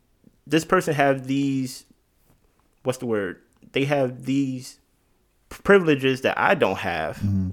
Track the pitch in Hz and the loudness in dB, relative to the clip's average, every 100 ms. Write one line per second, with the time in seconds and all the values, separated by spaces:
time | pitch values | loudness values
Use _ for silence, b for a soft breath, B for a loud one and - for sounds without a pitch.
0 | _ _ _ _ - 151 156 185 170 147 | _ _ _ _ -2 0 2 2 2 2
1 | 139 135 127 139 139 135 127 - - _ | 2 2 -2 -2 0 -2 -4 -8 -20 _
2 | _ _ _ _ _ _ _ _ 131 123 | _ _ _ _ _ _ _ _ -4 -4
3 | 123 107 95 90 _ _ - 131 139 147 | -4 -4 -4 -8 _ _ -6 -2 0 0
4 | 131 123 131 135 135 131 127 - _ _ | 0 -4 -4 -2 -2 -6 -12 -20 _ _
5 | _ _ _ _ _ - - 196 165 139 | _ _ _ _ _ -4 4 4 4 2
6 | 135 127 107 - 123 190 110 95 95 85 | 2 0 0 0 2 2 2 0 -4 -2
7 | 78 - 101 98 92 | -4 -4 -2 -2 -2